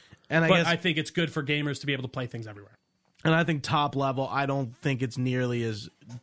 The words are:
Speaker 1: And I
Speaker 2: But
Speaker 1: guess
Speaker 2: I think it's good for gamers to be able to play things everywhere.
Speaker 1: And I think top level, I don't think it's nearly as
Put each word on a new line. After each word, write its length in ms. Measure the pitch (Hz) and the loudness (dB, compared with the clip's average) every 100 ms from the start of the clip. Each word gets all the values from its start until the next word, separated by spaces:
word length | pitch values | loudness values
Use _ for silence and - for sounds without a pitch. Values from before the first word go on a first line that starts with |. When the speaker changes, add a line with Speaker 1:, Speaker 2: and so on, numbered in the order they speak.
| - - - | -20 -20 -2
Speaker 1:
And 160 | 160 165 | 2 4
I 40 | |
Speaker 2:
But 60 | 180 | 4
Speaker 1:
guess 100 | 165 | 4
Speaker 2:
I 80 | 165 | 2
think 220 | 180 156 | 2 0
it's 120 | 151 | 0
good 220 | - 165 | 0 0
for 100 | 160 | 0
gamers 360 | 135 147 147 135 | 0 0 -2 -2
to 40 | 139 | -2
be 60 | |
able 100 | 135 | -2
to 60 | 127 | -4
play 180 | 135 123 | -6 -6
things 180 | 117 110 | -8 -10
everywhere. 300 | 101 101 _ _ _ _ _ 160 | -14 -18 _ _ _ _ _ 2
Speaker 1:
And 80 | |
I 100 | 160 | 4
think 200 | 170 147 | 2 0
top 320 | - 156 147 135 | 0 2 2 0
level, 320 | 135 131 135 | 0 0 -2
I 160 | 139 139 | 0 0
don't 300 | 139 123 123 | 0 -2 -4
think 240 | 147 127 | -2 0
it's 160 | 127 123 | -2 -2
nearly 460 | 127 127 123 120 | 0 0 0 0
as 260 | 117 104 - - - 120 | -2 -4 -10 -16 -18 -4